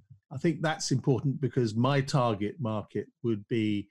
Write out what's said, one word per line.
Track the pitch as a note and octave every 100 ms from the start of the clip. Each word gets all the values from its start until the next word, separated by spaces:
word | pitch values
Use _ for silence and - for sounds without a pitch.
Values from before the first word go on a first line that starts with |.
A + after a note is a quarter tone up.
| _ - _
I | D#3
think | E3+ D#3+
that's | D#3 D3+ -
important | B2+ - A#2 C#3 B2+
because | B2+ C3+ A#2 A2+
my | B2+ C#3
target | C3+ D3 A#2+ G2 G#2 -
market | A2+ G#2+ F2+ - - _
would | A#2+ G#2 G#2
be | A#2 G#2+ G2+ -